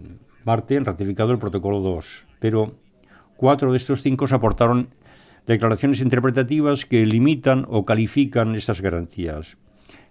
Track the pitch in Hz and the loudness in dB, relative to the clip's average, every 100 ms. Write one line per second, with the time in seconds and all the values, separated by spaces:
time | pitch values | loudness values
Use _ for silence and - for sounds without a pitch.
0 | 80 - _ _ 113 113 110 139 123 87 | -20 -20 _ _ -4 -2 0 -2 -2 -4
1 | 98 98 110 120 104 95 98 101 95 85 | -4 -2 0 0 -2 -4 -2 -2 -2 -4
2 | - - - _ 110 110 110 - _ _ | -8 -18 -20 _ -2 0 -2 -6 _ _
3 | _ - _ - 131 139 135 127 127 131 | _ -20 _ 0 2 2 2 0 0 -2
4 | 143 131 143 131 110 - 120 123 123 _ | 0 0 0 2 2 2 2 2 -2 _
5 | - - _ _ - 113 113 107 139 123 | -20 -20 _ _ -2 2 2 2 0 0
6 | 131 123 127 127 127 151 147 139 - 120 | 2 2 2 0 0 0 0 0 2 2
7 | 107 113 143 143 139 131 - 110 98 110 | 4 4 2 2 2 0 0 -2 0 0
8 | 110 143 139 123 110 110 110 95 95 85 | 0 0 0 0 -2 -2 -4 -4 -2 -4
9 | 85 - 85 76 78 - _ _ - - | -6 -8 -8 -8 -12 -20 _ _ -20 -20
10 | _ | _